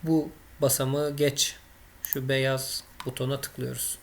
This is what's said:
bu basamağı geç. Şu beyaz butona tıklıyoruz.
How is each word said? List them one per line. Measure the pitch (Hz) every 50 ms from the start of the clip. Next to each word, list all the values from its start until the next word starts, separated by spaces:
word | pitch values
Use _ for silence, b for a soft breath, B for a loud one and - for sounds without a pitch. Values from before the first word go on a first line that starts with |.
| -
bu | 160 160 160 151 - - - - - - -
basamağı | 147 131 - - 139 131 135 143 147 147 147
geç. | 143 147 143 - - - - - - - - - - - - - - -
Şu | - - 143 131 127
beyaz | 139 135 135 131 135 131 131 - - - - - - - -
butona | 131 127 - 131 127 139 135
tıklıyoruz. | - - - - 127 127 127 123 - - - -